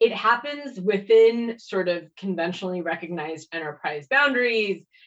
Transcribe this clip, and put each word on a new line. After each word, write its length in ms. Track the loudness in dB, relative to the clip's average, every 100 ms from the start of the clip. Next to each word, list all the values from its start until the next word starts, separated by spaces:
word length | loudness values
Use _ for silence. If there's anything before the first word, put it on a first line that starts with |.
It 100 | 0
happens 680 | 2 0 0 -2 -10 -10 -6
within 800 | -2 0 4 8 8 4 -4 -8
sort 300 | -6 -4 -2
of 160 | -2 -6 -10
conventionally 640 | -6 -4 -4 -4 -6 -6
recognized 640 | -6 -6 -8 -8 -8 -10 -10
enterprise 540 | -8 -8 -8 -8 -8 0
boundaries. 720 | 2 2 2 0 0 -2 -4 _ _